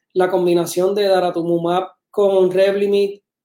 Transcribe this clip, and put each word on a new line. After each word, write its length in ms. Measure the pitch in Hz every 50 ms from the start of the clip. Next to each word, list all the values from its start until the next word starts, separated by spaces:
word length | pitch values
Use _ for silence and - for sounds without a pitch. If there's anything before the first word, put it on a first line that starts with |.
| _ _ -
la 160 | 185 180 180
combinación 640 | 190 180 175 175 175 175 165 165 - 175 185 196 202
de 120 | 208 202
daratumumab 840 | 190 190 180 175 175 175 170 165 170 170 170 170 170 175 185 - - - _ _ _
con 420 | - 208 202 196 190 190 185 175
Revlimid 680 | 175 190 196 202 196 202 202 202 202 202 202 196 202 - _ _ _ _